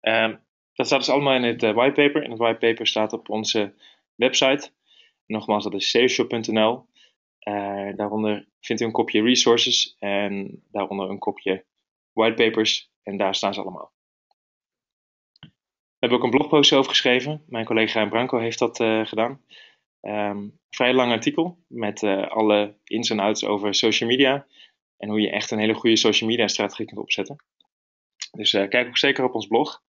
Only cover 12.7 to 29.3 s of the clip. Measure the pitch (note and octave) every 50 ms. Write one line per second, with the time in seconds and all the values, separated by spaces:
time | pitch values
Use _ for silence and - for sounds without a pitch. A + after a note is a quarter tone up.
12.7 | - - - _ _ _ _ G2+ G2 G2 G2+ F#2+ F#2+ - - G2 G2 G2+ F#2+ G2
13.7 | F#2 - - _ _ _ _ _ _ _ _ _ _ _ _ _ _ _ _ _
14.7 | _ _ _ _ _ _ _ _ _ _ _ _ _ _ - - _ _ _ _
15.7 | _ _ _ _ _ _ - A#2+ A#2+ B2 B2+ A#2+ A2+ C3+ D3 - - D3+ C#3 -
16.7 | D3+ C3+ C3+ - - - - C3 B2 B2+ B2+ C#3+ D#3 D3+ _ _ C3 A2+ A2 -
17.7 | A2 A2 A2+ A2 - A2+ G#2+ G#2 G2+ A2+ B2 C3 - A#2+ A2+ A#2 A2+ - B2 A#2
18.7 | A#2 - A#2 A2 A2 A2 A2 - - A2 A2+ A#2+ C3+ C#3 _ _ - - - -
19.7 | _ _ _ _ _ _ - - G#2 G#2+ G#2 G2+ G2+ G2+ G2+ G#2 - _ _ _
20.7 | - - B2+ B2 B2+ C3 B2+ A#2+ A#2 A2+ - D3 D3 - E3 F3+ F3 _ _ _
21.7 | - A#2+ A2+ G#2 G#2+ - - G#2 G2 G2 - - - A2 A2 G#2+ G#2+ G#2 G#2 G#2
22.7 | G#2 _ _ - - A2 A#2 - A2+ G#2 G2 G#2 A2+ A#2+ - G#2 G#2 G2+ G2+ G#2
23.7 | G2 - - A2+ G#2 - A#2+ A#2 B2 B2+ C#3 C3 C3+ C#3+ C#3 _ _ _ - _
24.7 | _ _ _ _ _ _ - G#2 G#2+ A2 G#2+ - - G#2 - - A#2 G#2+ G#2+ A2
25.7 | A2 G#2+ - A#2+ A2+ G#2+ - A2+ G#2 - A#2 A2 A#2 A2+ A2 G2 - - G#2 G2+
26.7 | - - - - - - - - - - G2 - C#3+ D3+ _ _ _ _ _ _
27.7 | _ _ _ _ _ _ _ _ _ _ - - _ F#2 G#2+ - - G#2 G2 G2
28.7 | - A#2+ B2 B2 A#2+ - - C#3 C3+ - B2+ B2